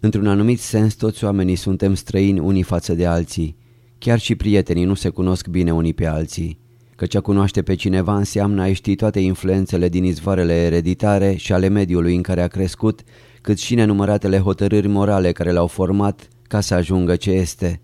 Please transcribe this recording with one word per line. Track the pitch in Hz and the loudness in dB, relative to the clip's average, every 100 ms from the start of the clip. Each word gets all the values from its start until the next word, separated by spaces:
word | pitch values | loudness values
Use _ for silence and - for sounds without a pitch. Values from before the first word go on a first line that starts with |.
| 110 | 0
Într-un | 104 101 | 0 2
anumit | 101 107 120 | 2 2 0
sens, | - 110 110 | -2 0 0
toți | 104 110 107 | 0 -4 -2
oamenii | 107 101 92 90 | -2 0 0 0
suntem | - 92 98 | -2 -2 0
străini | 95 - 98 98 98 | -2 -2 0 2 2
unii | 80 98 | 2 0
față | 87 87 - | 0 -2 -2
de | 85 87 | -2 0
alții. | 85 85 - 80 80 _ - _ _ | 0 -2 -4 -6 -8 _ -20 _ _
Chiar | - 117 | 0 0
și | - 113 | 0 -2
prietenii | 107 101 90 85 | 2 2 2 0
nu | 90 | 0
se | 98 92 | 0 -2
cunosc | 82 92 92 - | -2 -2 -2 -2
bine | 87 85 | -2 0
unii | 82 82 | 0 0
pe | 80 82 | -2 -2
alții. | 78 80 - 82 80 _ _ _ _ | -2 -6 -6 -8 -10 _ _ _ _
Căci | 87 101 | -4 -2
a | |
cunoaște | - 98 98 - | 0 2 2 0
pe | 90 92 | -2 -2
cineva | 104 95 92 101 | 0 0 0 0
înseamnă | 101 - 101 101 | 0 -2 0 0
a | 92 | 0
ști | 95 - 98 | -2 -2 0
toate | 107 101 | 0 0
influențele | 92 92 95 95 95 90 90 | 0 0 0 0 0 0 0
din | 87 | 2
izvoarele | 92 82 85 95 87 | 0 -2 -2 0 2
ereditare | 85 85 85 82 92 107 101 98 92 | 2 2 0 0 0 0 2 2 -2
și | - | -2
ale | 92 95 | 0 2
mediului | 104 95 87 85 87 | 2 2 0 2 0
în | |
care | 87 90 | 0 -2
a | 87 | -2
crescut, | - 95 - 110 104 - - - - | -2 -4 -2 -2 -2 -10 -20 -20 -16
cât | - 104 | -2 -2
și | - 120 | 0 2
nenumăratele | 110 101 98 104 101 95 | 2 2 2 2 2 0
hotărâri | 95 92 101 104 101 | 0 0 0 2 2
morale | 101 101 101 90 | 2 2 2 2
care | 85 85 | 0 0
l-au | 87 85 | 0 0
format | - 92 98 101 101 - _ _ | 0 0 2 0 -2 -12 _ _
ca | 107 | -4
să | 101 | 0
ajungă | 90 85 92 90 87 | 0 2 0 2 0
ce | - | 0
este. | 95 90 - 90 85 | 0 0 -2 -4 -6